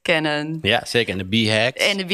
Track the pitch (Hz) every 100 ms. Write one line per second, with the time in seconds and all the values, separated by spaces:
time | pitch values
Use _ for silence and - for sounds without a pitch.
0 | - 160 156 147 151 160 101 117 - 120
1 | 107 95 92 113 107 110 120 - - 196
2 | 180